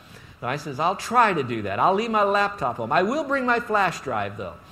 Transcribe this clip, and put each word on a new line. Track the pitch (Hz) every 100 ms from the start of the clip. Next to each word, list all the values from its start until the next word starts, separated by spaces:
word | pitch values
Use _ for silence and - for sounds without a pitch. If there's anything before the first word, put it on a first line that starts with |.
| - - - -
And | 120
I | 147
says, | 151 131
"I'll | 165 202
try | - 240 226
to | 170
do | 123 113
that. | 101 104
I'll | 156
leave | 196 233
my | 220
laptop | 202 202 202 - 135 120
home. | 113
I | 156
will | 190 294
bring | 277 277
my | 247 240
flash | 233 214 185 -
drive, | 135 110 101 107
though." | 92 80 -